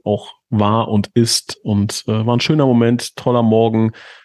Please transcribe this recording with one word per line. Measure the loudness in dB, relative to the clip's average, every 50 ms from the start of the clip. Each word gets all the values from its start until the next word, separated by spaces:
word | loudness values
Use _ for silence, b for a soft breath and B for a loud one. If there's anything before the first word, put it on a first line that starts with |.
| -4
auch | -4 -4 -4 -4 -10 -20 _ _ -4
war | -2 0 2 2 2 0 0 0
und | 0 -2 -2 0 0
ist. | 0 0 0 0 -4 -6 -8 -16 _ -6
Und, | -2 -2 0 0 -2 -4 -8 -6 -4
äh, | -4 -2 0
war | 0 0
ein | 0
schöner | 0 0 0 2 2
Moment, | 2 4 4 2 2 0 0 -4 -8 -14
toller | -6 -4 -2 0 2 2
Morgen, | 2 2 2 2 2 2 0 0 -2 -4 B B B B B B